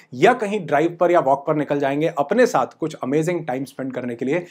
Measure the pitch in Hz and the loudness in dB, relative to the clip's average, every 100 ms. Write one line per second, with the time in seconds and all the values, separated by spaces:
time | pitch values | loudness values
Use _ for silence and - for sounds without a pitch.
0 | - 127 185 247 208 208 156 147 170 - | -14 2 4 4 0 -4 0 0 2 2
1 | 175 175 135 139 165 151 139 147 139 143 | 2 4 4 2 0 -2 0 0 0 0
2 | 160 160 143 220 240 143 120 - 160 - | -2 -2 0 2 2 2 -2 -4 -8 -6
3 | 127 147 160 175 156 131 135 - 131 123 | -2 0 0 -2 -4 -6 -6 -10 -8 -6
4 | 123 120 127 170 175 | -6 -4 -2 -2 -4